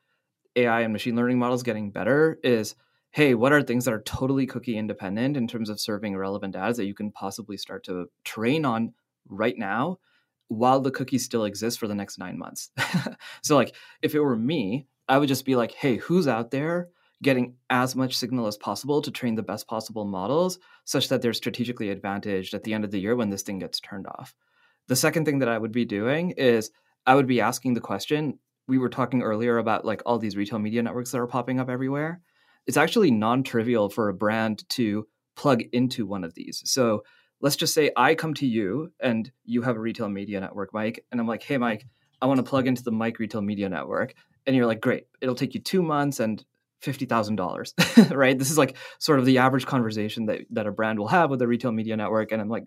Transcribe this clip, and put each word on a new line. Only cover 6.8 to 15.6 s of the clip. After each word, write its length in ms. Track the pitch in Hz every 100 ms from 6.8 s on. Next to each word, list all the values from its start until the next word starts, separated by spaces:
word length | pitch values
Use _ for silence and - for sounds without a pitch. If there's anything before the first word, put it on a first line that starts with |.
| 101
you 80 |
can 180 | 101 104
possibly 460 | - 98 98 104 98
start 260 | - 95 -
to 220 | 90 87 _
train 420 | - - 113 156 147
on 280 | 113 113 - _ _ -
right 280 | 98 113 117
now 420 | 101 104 151 190 _ _ _ _ -
while 320 | 110 123 131
the 100 | 131
cookie 280 | - 131 127
still 260 | 123 117 104
exists 340 | 95 110 117
for 80 | 110
the 80 | 101
next 220 | 98 -
nine 200 | 92 87
months? 340 | 85 - - -
<laughs> 400 | - - - - - -
So, 140 | - 147
like, 200 | 110 - - -
if 140 | 151 151
it 40 |
were 160 | 147 113
me, 520 | 117 160 95 127 - _ -
I 100 | 135
would 120 | 147
just 160 | 131 -
be 100 |
like, 160 | 127